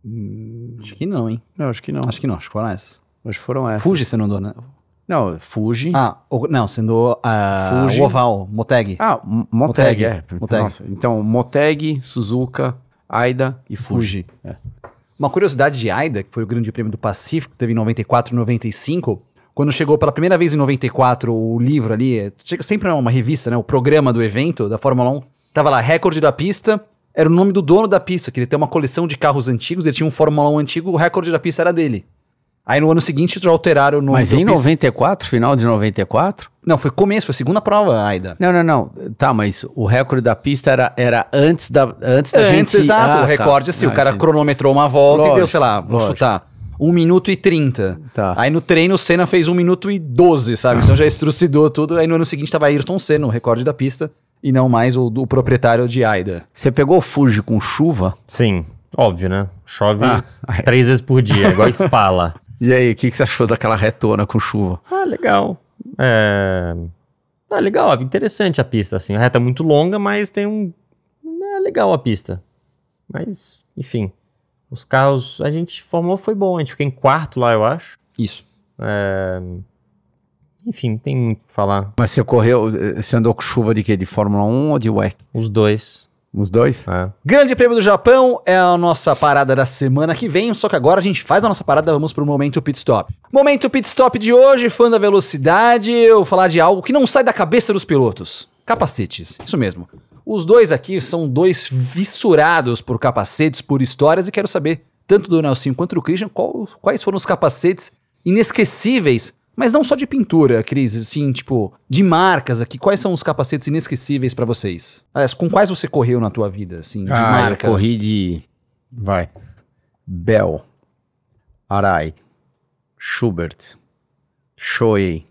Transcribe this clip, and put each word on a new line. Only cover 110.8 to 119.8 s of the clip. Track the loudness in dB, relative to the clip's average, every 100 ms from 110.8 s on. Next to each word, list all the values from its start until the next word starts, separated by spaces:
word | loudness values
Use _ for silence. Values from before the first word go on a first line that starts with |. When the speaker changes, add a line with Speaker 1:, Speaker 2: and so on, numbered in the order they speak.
| -2 -4
Speaker 2:
assim, | -6 -4 -2
tipo, | -4 -4 -4 -4 _ _
de | 0
marcas | 2 4 2 0 -2 -4
aqui, | -4 -2
quais | -2 0
são | -2
os | -2
capacetes | -4 -4 -4 -4 -4
inesquecíveis | -4 -4 -8 -4 -2 -2
pra | -4 -4
vocês? | -4 -6 -8 -12 -14 _
Aliás, | -2 -2
com | -2 -2
quais | 0 0
você | -2 -4
correu | -2 0 0
na | -2
tua | -2 -6
vida, | -6 -12 -12
assim, | -10 -8
de | -2
Speaker 1:
Ah, | 0 2
Speaker 2:
marca? | 2 2 -2 0
Speaker 1:
eu |
corri | 0 0 0
de, | -2 -2 -2 -6 -12 _ _ _ _
vai, | -12 -4 -4 -4 -12 -20 -20 _ _